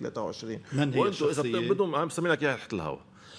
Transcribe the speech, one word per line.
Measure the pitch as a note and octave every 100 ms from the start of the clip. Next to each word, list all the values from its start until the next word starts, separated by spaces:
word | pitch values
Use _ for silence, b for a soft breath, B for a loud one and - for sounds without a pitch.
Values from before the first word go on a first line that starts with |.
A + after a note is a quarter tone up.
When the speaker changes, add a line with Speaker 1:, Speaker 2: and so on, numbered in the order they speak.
Speaker 1:
ثلاثة | A#2 -
وعشرين. | F#2+ - A2+ A2 -
Speaker 2:
من | C3+ C#3+
هي | C3
Speaker 1:
وأنتوا | F#3+ D#3+ D3+
إذا | D3
Speaker 2:
الشخصية؟ | B2+ F3
Speaker 1:
بتقبلوا، | E3+ G3 F#3+ D3
عم | E3
بسمي | E3 E3+
لك | D3
إياها | D3 B2
تحت | -
الهوا. | G2+ D#2 C2+ - B B